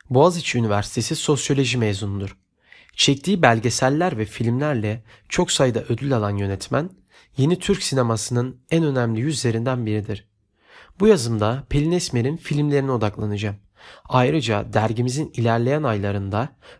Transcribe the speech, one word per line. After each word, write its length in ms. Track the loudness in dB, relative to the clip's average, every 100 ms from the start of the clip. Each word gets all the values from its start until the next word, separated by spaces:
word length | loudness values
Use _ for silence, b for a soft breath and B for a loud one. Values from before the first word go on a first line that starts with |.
| -2
Boğaziçi 480 | 4 4 4 -2 -2
Üniversitesi 580 | 0 0 -2 -4 -4 -2
sosyoloji 640 | 0 0 0 0 0 0
mezunudur. 600 | 0 -2 -4 -4 -6 -10 _ B B B B
Çektiği 480 | 0 2 2 0 4
belgeseller 760 | 4 4 2 0 2 2 0 -2
ve 80 | -6
filmlerle 800 | -4 -2 0 -2 -2 -2 -6 B B _
çok 220 | -2 0
sayıda 320 | 2 2 2
ödül 340 | -2 -4 0 0
alan 200 | 0 -2
yönetmen, 520 | -2 -4 -4 -4 -4 -8 b b b 0
yeni 220 | 0 2
Türk 240 | 0 -2
sinemasının 800 | 0 0 0 0 -2 -2 -2 -8 _
en 120 | 0
önemli 360 | 2 0 0 0
yüzlerinden 680 | -2 -2 -2 0 -2 -2 -2
biridir. 440 | -2 -4 -8 -12 _ _ B B B B 2
Bu 80 | 4
yazımda 560 | 4 2 0 0 0 0
Pelin 220 | 0 2
Esmer'in 460 | 0 0 0 0 -2
filmlerine 540 | -4 0 2 2 2
odaklanacağım. 680 | 0 0 -2 -4 -4 -4 -6 _ B B B 0
Ayrıca 680 | 2 4 2 0 -2 0
dergimizin 580 | 0 0 0 -2 -2 -4
ilerleyen 500 | -2 0 2 0 0
aylarında 720 | 0 -2 -2 -2 -2 -2 -4 B B